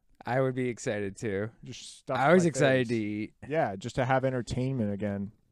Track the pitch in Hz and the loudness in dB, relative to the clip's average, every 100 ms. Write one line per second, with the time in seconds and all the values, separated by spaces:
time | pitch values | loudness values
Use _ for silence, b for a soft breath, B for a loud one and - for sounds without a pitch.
0 | _ _ - 127 131 127 127 107 131 104 | _ _ -4 0 0 0 -4 -4 -4 -2
1 | 101 95 117 98 110 - 135 117 - - | -4 -6 -4 -2 -4 -8 -16 -16 -16 -16
2 | - 127 139 185 170 143 143 131 117 117 | -6 2 6 6 6 4 4 4 2 0
3 | 104 104 107 - 127 160 123 95 120 - | 0 -4 -6 -10 -4 -2 -2 -4 -6 -2
4 | 123 131 131 127 110 151 131 135 104 101 | 2 2 2 -2 -4 -4 -2 -2 -2 -2
5 | 104 101 101 - _ | -4 -4 -8 -12 _